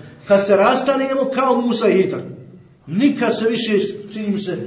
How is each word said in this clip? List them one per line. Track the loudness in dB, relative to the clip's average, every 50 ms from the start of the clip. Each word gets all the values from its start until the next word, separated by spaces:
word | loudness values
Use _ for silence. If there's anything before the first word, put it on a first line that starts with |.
| -18 -20 -20 -20 0 2
Kad | 2 2 4
se | 4 4
rastanemo | 4 4 4 2 2 0 0 0 0 0 -2 0 -2 -2 -2 -2
kao | 0 0 2 2 2
Musa | 0 0 -2 2 2 2
i | 4 4
Hidr. | 2 0 -2 -6 -8 -12 -14 -16 -18 -20 -20 -20 -20 -20 _ _ _
Nikad | -6 -2 2 2 2 2 2 -2 -2 -2 0
se | 0 0
više, | 0 0 -2 0 0 0 0 -2 -6 -10 -14 -14
čini | -10 -8 -4 -4
mi | -4 -4
se, | -4 -6 -8 -8 -8